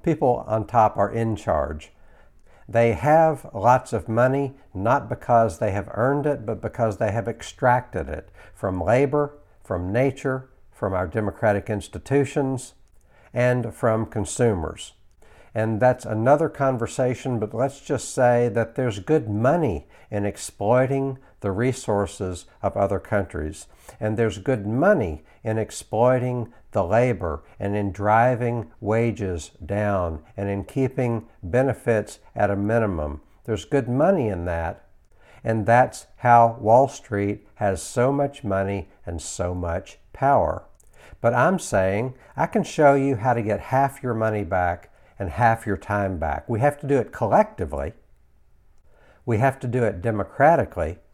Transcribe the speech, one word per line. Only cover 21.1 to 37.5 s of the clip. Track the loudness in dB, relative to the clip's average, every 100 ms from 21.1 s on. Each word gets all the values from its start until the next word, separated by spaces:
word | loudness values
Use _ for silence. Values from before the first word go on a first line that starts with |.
| -6 -14 _
the | -6
resources | -2 -2 -2 -2 0 0 -4 -8 -8 -12 _
of | -4 0
other | 0 -2
countries. | -2 -2 -2 -6 -8 -10 -18 -20 -20 -6
And | -4 0
there's | -2 -2
good | -2 -2 -2
money | 0 2 2 0 -6 -12 _
in | -4 -2
exploiting | -4 -8 -6 2 4 4 0 -4 -6 -12 -6
the | -4
labor | 2 2 2 0 -4 -6 -10 -8
and | -4 -2
in | -2
driving | -2 2 4 4 2 -2 -4 -6 -8
wages | -2 0 0 -2 -4 -4 -8 -16
down | -6 -2 0 0 -2 -6 -10 -8
and | -4
in | -4
keeping | -6 -2 -2 0 -2 -2 -6 _
benefits | -4 0 0 0 0 0 -2 -10 -14 -2
at | 0
a | 0
minimum. | 0 0 0 -2 -4 -8 -14 _
There's | -6 -6 -2
good | -2 0
money | 2 2 2 0
in | -4 -4
that, | -4 -4 -8 -16 -20 _ _ _ -10
and | -4 -2 4
that's | 4 4 0 -20 -4
how | 4 6 6 4
Wall | 4 6 4
Street | -2 -6 -2 -2 -4 -10